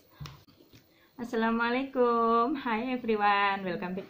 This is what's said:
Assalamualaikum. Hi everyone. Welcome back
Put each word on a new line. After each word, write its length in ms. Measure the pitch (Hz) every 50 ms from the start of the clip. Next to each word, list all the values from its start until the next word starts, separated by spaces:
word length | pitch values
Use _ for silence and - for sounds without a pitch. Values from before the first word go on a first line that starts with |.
| _ _ _ - - - - - - - _ _ - _ - - _ _ _ _ _ _ _ -
Assalamualaikum. 1400 | 240 226 247 226 226 226 226 233 233 233 240 262 269 269 - 254 247 240 240 233 233 226 233 233 233 262 311 277
Hi 320 | - 247 220 220 247 262 254
everyone. 720 | 247 240 220 220 208 208 208 202 202 202 202 196 196 190
Welcome 320 | 180 170 - 180 180 185 190
back 100 | -